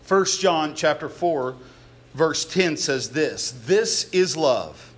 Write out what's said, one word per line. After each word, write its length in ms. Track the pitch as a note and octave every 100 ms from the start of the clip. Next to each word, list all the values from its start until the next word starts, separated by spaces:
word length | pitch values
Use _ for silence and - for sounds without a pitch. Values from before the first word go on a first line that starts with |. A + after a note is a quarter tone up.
First 380 | - G3 F#3 -
John 340 | F#3+ E3 D3+ -
chapter 340 | D#3+ D3+ D3+
four, 460 | - F3 D3+ B2+ B2+ - - - - -
verse 320 | C3 D#3+ C#3+ -
ten 320 | F3+ F3+ D3+
says 320 | - C3+ A2+
this, 440 | C3+ C#3+ G2+ - B2+ A2+
"This 400 | G3 A3 - -
is 260 | F#3 F#3 D3
love." 540 | D3+ A#2 D#2+ - -